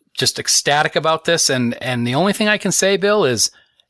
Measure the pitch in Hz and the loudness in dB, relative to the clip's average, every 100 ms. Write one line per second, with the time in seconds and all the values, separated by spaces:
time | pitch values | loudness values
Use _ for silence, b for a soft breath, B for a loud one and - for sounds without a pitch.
0 | _ - - - - - 147 143 156 165 | _ -4 -4 -2 -2 0 2 2 0 0
1 | 156 160 - 165 - 127 120 123 127 123 | 0 -2 0 0 2 0 -2 -4 -6 -4
2 | 120 139 196 196 208 208 190 - 190 196 | -2 0 0 0 0 0 -2 0 0 2
3 | 202 208 139 113 - b b b | 2 2 2 0 -2 b b b